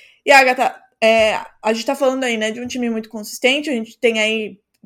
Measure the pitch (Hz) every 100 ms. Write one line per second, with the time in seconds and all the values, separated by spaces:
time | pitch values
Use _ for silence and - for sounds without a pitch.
0 | - _ - 277 254 254 233 - _ _
1 | 220 226 214 - - _ 220 226 254 277
2 | 262 262 254 220 220 233 247 254 240 220
3 | 220 220 208 - 254 277 302 240 220 -
4 | 233 220 214 220 208 190 _ _